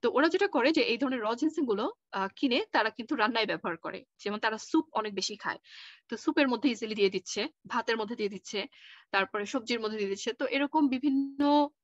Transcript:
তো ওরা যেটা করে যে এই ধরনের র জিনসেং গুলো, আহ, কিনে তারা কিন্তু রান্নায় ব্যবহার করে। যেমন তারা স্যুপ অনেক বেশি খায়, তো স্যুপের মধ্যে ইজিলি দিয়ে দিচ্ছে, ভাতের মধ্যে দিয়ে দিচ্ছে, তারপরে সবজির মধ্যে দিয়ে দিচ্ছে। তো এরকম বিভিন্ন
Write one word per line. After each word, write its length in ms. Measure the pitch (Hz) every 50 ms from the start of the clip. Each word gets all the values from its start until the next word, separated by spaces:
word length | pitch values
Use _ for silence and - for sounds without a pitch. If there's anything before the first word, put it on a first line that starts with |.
তো 80 | - 240
ওরা 180 | - 240 294 339
যেটা 180 | - 370 403
করে 260 | 392 - 285 226 285
যে 100 | 330 320
এই 160 | 247 - 233 214
ধরনের 240 | 277 262 262 247
র 120 | 214 214 233
জিনসেং 300 | 247 294 311 320 - 294
গুলো, 280 | 240 208 196 226 339 466 _ _ _
আহ, 160 | - 196 196 196 _
কিনে 280 | - - 269 233 294 440 _
তারা 180 | - 277 214 220
কিন্তু 260 | - - 226 - 302
রান্নায় 300 | 240 214 214 233 226 220
ব্যবহার 300 | 208 170 160 - 202 170
করে। 280 | 165 - - - - - _ _ _
যেমন 200 | - 202 208 214
তারা 200 | - 220 220 214
স্যুপ 300 | - - - 320 311 _
অনেক 220 | - 220 214 214 202
বেশি 220 | 190 185 - -
খায়, 220 | - - 170 101 - _ - - - - - - _ _ _
তো 80 | 240
স্যুপের 320 | 214 - - 302 330 285 262
মধ্যে 220 | 240 233 - 277
ইজিলি 240 | 233 202 233 220 214
দিয়ে 160 | 214 202 196
দিচ্ছে, 380 | 190 185 - - - 208 214 320 _ _ _
ভাতের 300 | - - 247 247 - 226
মধ্যে 200 | 226 214 208 240
দিয়ে 120 | 240 214 202
দিচ্ছে, 380 | 208 185 _ - - 202 202 - _ - - - - - - _
তারপরে 360 | - 196 190 - - 214 208
সবজির 340 | 202 - 262 220 226 240 226
মধ্যে 180 | 220 214 220 214
দিয়ে 120 | 208 196
দিচ্ছে। 220 | 196 196 - 240
তো 140 | 220 _ 285
এরকম 420 | 254 247 277 285 277 - 311 294 269
বিভিন্ন 800 | 254 254 269 294 269 269 277 277 277 277 285 285 294 294 294 285 _ _